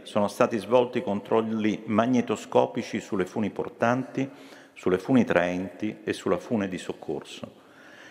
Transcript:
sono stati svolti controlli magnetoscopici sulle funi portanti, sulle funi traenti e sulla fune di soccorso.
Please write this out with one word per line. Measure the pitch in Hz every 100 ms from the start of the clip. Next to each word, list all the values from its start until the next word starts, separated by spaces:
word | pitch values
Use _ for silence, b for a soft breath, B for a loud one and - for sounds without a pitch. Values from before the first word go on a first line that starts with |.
sono | - 107 101
stati | - 123 117
svolti | 98 123 123 123
controlli | 101 101 - 113 110 110 107 101
magnetoscopici | - 107 117 123 117 107 - 123 127 131 110 107
sulle | - 101 92
funi | 117 104
portanti, | - - - 117 127 123 - 135 B B B B
sulle | B - 90
funi | - 131 -
traenti | 90 87 90 95 - 107 107
e | -
sulla | 98 98 90
fune | - 113 98
di | 90
soccorso. | - - - 73 - - - - B B B B B